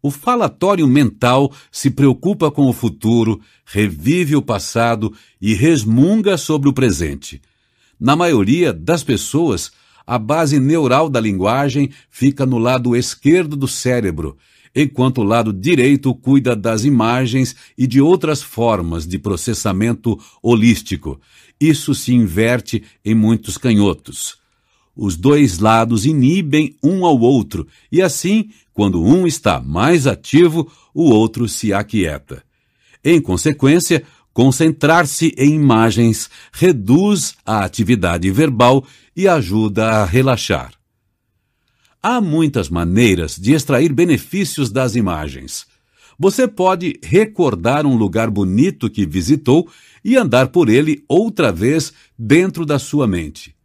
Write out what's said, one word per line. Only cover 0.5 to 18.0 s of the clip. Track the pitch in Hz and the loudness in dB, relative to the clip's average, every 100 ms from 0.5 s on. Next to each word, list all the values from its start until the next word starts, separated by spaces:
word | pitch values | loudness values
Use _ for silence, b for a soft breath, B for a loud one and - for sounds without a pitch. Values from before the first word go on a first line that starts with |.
| - 185 190 143 | -2 -2 2 2
mental | 139 127 - 120 131 139 B B | 2 2 0 0 2 0 B B
se | - 135 | -6 -4
preocupa | 117 139 123 180 196 156 | 2 2 2 -2 -2 -2
com | 170 135 | 0 0
o | |
futuro, | - 117 76 110 117 113 107 b b _ | 0 -6 -4 0 2 0 -4 b b _
revive | 101 104 76 95 175 156 | -2 -2 -2 -2 0 0
o | 147 | -2
passado | - 104 - 117 117 113 107 b b b | -2 -6 -4 -2 -2 -2 -6 b b b
e | 101 | -4
resmunga | 101 147 156 107 117 160 220 202 175 | 0 2 2 2 2 2 2 0 -2
sobre | - 156 139 | -2 0 0
o | |
presente. | 143 127 80 80 67 - 67 _ _ _ _ _ _ | 0 -2 0 -4 -8 -16 -20 _ _ _ _ _ _
Na | 120 151 | -2 0
maioria | 175 127 98 156 160 | 2 2 2 2 0
das | 85 82 165 | -2 -4 -4
pessoas, | - 107 - 147 165 90 - b b b - | -2 -4 -2 -2 -2 -4 -8 b b b -8
a | 120 | -6
base | 107 156 151 147 | -2 -2 0 2
neural | 131 165 135 131 160 | 2 0 2 2 2
da | 127 | 0
linguagem | 110 95 98 127 143 135 139 B B | -2 -2 0 0 -2 -2 -4 B B
fica | - 135 139 131 | 0 0 0 -2
no | 120 | 0
lado | 117 131 123 120 | 0 0 0 -2
esquerdo | 123 - 143 175 165 147 | -2 -2 2 2 0 -6
do | 135 | -6
cérebro, | - 127 123 101 80 76 69 b b b - | -4 -2 -2 -2 -6 -10 -12 b b b -2
enquanto | 147 - 135 127 | -2 0 -2 0
o | |
lado | 101 117 110 | 0 0 -2
direito | 95 98 151 127 139 135 | -4 0 2 4 2 0
cuida | 120 131 135 123 | -4 2 2 2
das | 113 110 110 | -2 -2 -2
imagens | 135 127 113 123 127 131 127 b b - | 0 0 0 0 -2 -2 -4 b b -4
e | 127 | 0
de | |
outras | 127 | 2